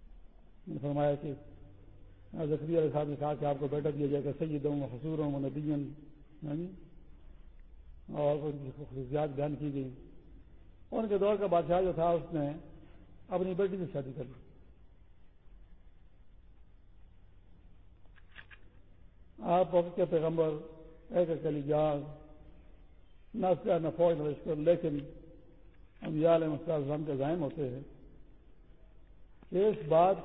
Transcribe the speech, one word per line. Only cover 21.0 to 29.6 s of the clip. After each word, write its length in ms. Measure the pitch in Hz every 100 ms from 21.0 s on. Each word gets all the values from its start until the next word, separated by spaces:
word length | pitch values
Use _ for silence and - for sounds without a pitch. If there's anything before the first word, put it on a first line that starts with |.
| -
ایک 200 | 175 170
اکیلی 320 | 151 156 147
جان، 420 | 139 151 151 143 147 143 - - - - - - - - - - -
نہ 140 | 220 185 170
سیا 140 | 214 170
نہ 100 | 160 -
فوج 240 | 170 160
نہ 20 |
لشکر، 320 | 151 139 - 151
لیکن 420 | 156 175 165 147 - - - - - - - - - -
انبیاء 340 | 165 156 165 165
علیہ 120 | 160
السلام 560 | 147 170 156 139 151
کے 80 | 156
عزائم 300 | 135 139 175
ہوتے 280 | 139 156 131
ہیں 120 | 127 143 - - - - - - - - - - - - - - - -
کہ 60 |
اس 200 | 175